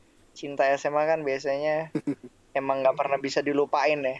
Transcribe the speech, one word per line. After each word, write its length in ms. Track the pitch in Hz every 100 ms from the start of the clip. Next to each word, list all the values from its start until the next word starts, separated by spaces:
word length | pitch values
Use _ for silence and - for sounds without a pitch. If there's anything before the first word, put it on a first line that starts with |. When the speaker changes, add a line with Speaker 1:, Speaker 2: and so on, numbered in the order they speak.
| _ _ _
Speaker 1:
cinta 340 | - 147 143 139
S 160 | 139
M 160 | 147 147
A 80 | 151
kan 160 | 160
biasanya 720 | 147 135 139 139 151 151 160
Speaker 2:
<laughs> 640 | 151 - 135 123 _ _ 139
Speaker 1:
emang 240 | 135 135
nggak 160 | 131 131
pernah 200 | 143 139
bisa 200 | 135 139
dilupain 640 | 143 143 143 147 139 151
ya. 160 | 135 131